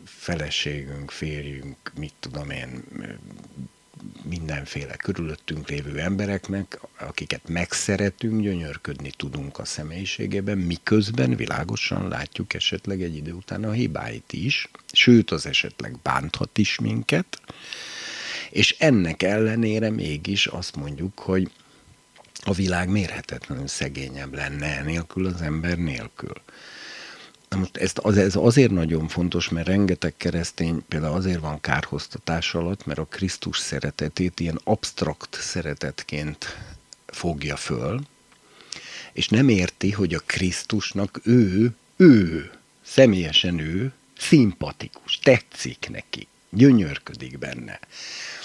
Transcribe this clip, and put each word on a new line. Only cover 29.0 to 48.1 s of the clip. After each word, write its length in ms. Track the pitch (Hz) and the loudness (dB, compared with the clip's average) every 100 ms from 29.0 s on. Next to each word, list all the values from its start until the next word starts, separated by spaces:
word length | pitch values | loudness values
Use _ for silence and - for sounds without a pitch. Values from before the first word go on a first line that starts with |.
| 78 | 0
fontos, 420 | 87 87 87 - | 0 0 0 -2
mert 180 | 85 82 | -2 2
rengeteg 460 | 98 95 87 82 - | 2 4 2 -2 -2
keresztény 680 | 87 85 85 - 82 82 - | -2 -2 -2 -2 -2 -2 -4
például 280 | 80 78 85 | -2 0 0
azért 240 | 92 87 | 0 -2
van 220 | 76 73 | -4 -6
kárhoztatás 920 | - 73 - 71 - - - 82 - | -2 -2 -2 -6 -8 -8 -4 -2 -2
alatt, 320 | 85 85 98 - | -2 -2 -4 -4
mert 140 | 73 | -6
a 60 | 78 | -6
Krisztus 520 | - 92 - - - | -4 -4 -4 -6 -6
szeretetét 840 | - 71 73 - 76 - 90 - | -4 -4 -4 -4 -4 -2 -2 -2
ilyen 200 | 85 80 | -4 -2
absztrakt 720 | - 107 - - 78 78 - - | 0 -2 -2 -4 -4 -4 -10 -10
szeretetként 1160 | - 90 78 71 71 - - 73 76 76 - - - - _ - - | -6 -4 -6 -6 -6 -8 -8 -6 -6 -8 -10 -12 -16 -20 _ -20 -16
fogja 500 | - 87 73 76 71 | -6 -6 -4 -6 -6
föl, 460 | - 58 69 123 147 _ _ _ _ - - - - - - | -4 -4 -2 -4 -8 _ _ _ _ -20 -16 -16 -14 -16 -10
és 140 | - - | -6 2
nem 220 | 107 135 | 6 6
érti, 420 | 98 87 - 95 | 6 2 0 0
hogy 220 | 101 90 | 2 0
a 60 | 80 - | 0 -4
Krisztusnak 920 | 90 92 - - 104 - 98 101 - | -2 0 -2 -2 -4 -2 -4 -4 -2
ő, 500 | 113 123 101 95 117 - _ - | 4 6 6 4 2 0 _ 8
ő, 560 | 180 113 85 80 - - _ _ | 10 12 8 0 -8 -16 _ _
személyesen 760 | - - 127 95 80 - 90 85 | 2 8 8 8 4 2 2 0
ő 340 | 78 92 131 - _ - | 0 -2 -4 -6 _ -10
szimpatikus, 1000 | - 151 107 - - - - - - - | 6 8 8 4 -6 -8 -14 -14 -6 4
tetszik 720 | 143 127 - - 64 60 - | 6 6 4 -10 -10 -10 -12
neki, 360 | - - - - _ _ | -12 -12 -14 -14 _ _
gyönyörködik 880 | 101 139 117 78 71 - 123 127 - | 8 8 8 4 -4 -10 -14 -12 -10
benne. 420 | - 64 - - - - - | -10 -10 -12 -14 -18 -16 -14